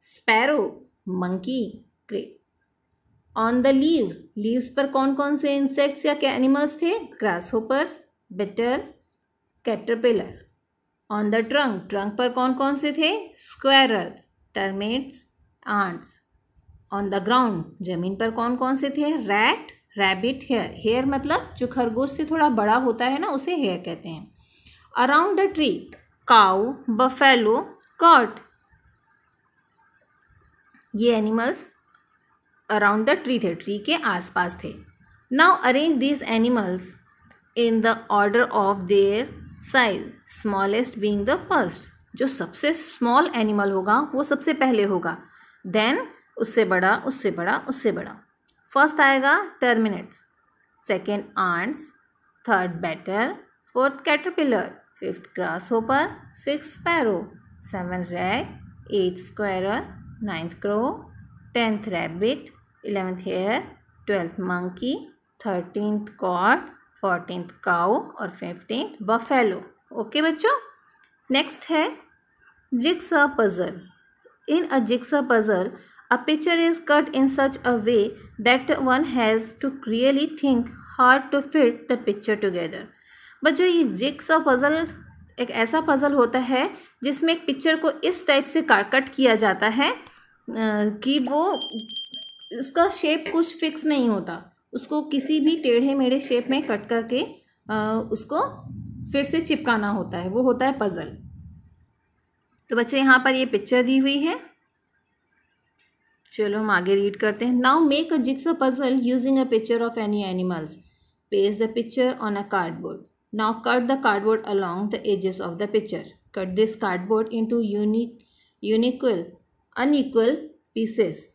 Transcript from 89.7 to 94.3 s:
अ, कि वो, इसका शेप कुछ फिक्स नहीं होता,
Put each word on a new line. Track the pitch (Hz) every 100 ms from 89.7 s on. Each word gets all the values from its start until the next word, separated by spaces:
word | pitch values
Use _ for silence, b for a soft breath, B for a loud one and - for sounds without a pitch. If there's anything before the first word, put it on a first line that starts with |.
| 220 285
अ, | 494 - B B B - 220 220 208 208 208
कि | 254 285
वो, | 247 285 349 381 1077 1077 - 1077 - - - - -
इसका | 233 269 - 349
शेप | 370 320 311 320
कुछ | 330 330 -
फिक्स | 320 311
नहीं | 311 294 240
होता, | 208 175